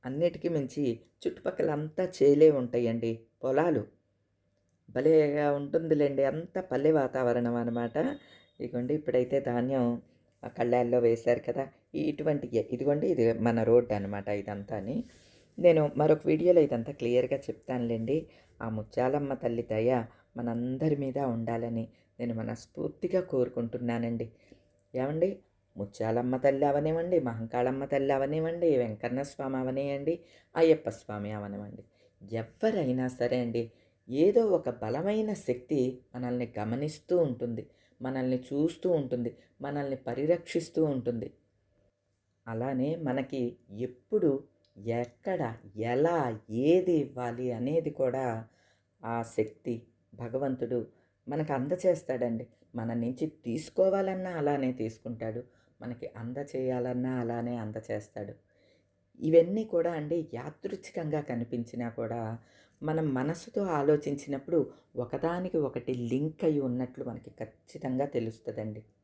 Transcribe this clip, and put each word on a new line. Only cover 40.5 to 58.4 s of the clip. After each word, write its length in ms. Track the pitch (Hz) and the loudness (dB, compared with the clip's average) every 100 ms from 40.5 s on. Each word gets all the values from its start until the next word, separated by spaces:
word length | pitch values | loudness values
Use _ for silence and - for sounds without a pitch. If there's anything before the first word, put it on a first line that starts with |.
| - 160 - | -4 -2 0
ఉంటుంది. 440 | 156 135 117 117 - _ _ _ _ _ _ _ _ _ _ _ - | 0 0 -2 -4 -6 _ _ _ _ _ _ _ _ _ _ _ -10
అలానే 440 | 113 127 131 139 165 | -6 -4 -2 -2 -2
మనకి 460 | 151 127 131 135 120 120 _ 101 | -2 -2 -4 -2 -4 -6 _ -8
ఎప్పుడు, 500 | 123 - _ 214 175 135 - _ _ - 104 117 | -8 -8 _ 2 2 2 -4 _ _ -12 -4 -4
ఎక్కడ, 460 | 120 _ - 185 127 113 - 101 113 | -4 _ -4 -2 -4 -6 -14 -6 -2
ఎలా, 320 | 127 160 170 131 110 - 110 | 2 2 2 0 -4 -6 0
ఏది 300 | 139 180 180 165 | 4 4 4 2
ఇవ్వాలి 500 | 131 127 123 120 127 | 0 -4 -6 -4 -4
అనేది 380 | 113 123 160 156 | -4 0 0 0
కూడా 340 | - 131 131 127 113 110 _ _ _ _ _ | -2 -2 0 -2 -4 -8 _ _ _ _ _
ఆ 140 | 113 117 113 | -6 -4 -4
శక్తి 460 | - 110 - - 117 - _ _ | -2 -2 -4 -8 -8 -8 _ _
భగవంతుడు 680 | 107 120 127 139 127 117 123 107 _ _ _ - | -12 -6 -4 -2 -2 -2 -2 -4 _ _ _ -8
మనకు 260 | 147 156 | -4 -2
అందచేస్తాడండి. 920 | 139 135 175 190 160 - 131 120 113 120 _ _ | -2 0 0 2 0 -2 -2 -2 -2 -6 _ _
మన 160 | 120 113 | -8 -4
నుంచి 320 | 117 117 127 156 - | -2 -4 -2 -6 -6
తీసుకోవాలన్నా 880 | 120 123 156 - 190 196 190 185 185 170 | -6 -6 -4 2 2 4 -2 -4 -6 -2
అలానే 340 | 143 143 131 | 0 0 -2
తీసుకుంటాడు, 720 | 127 113 113 117 113 113 113 - _ _ _ | -2 -6 -8 -12 -8 -6 -8 -12 _ _ _
మనకి 260 | 120 120 - 107 | -12 -10 -12 -10
అందచేయాలన్నా 960 | 113 127 143 131 131 127 123 123 127 127 | -10 -8 -8 -4 -2 -2 -2 -2 -2 -2
అలానే 340 | 117 117 120 120 | -2 -2 -4 -4
అందచేస్తాడు. 760 | 107 110 - 107 107 - 104 - | -6 -8 -6 -8 -6 -12 -12 -14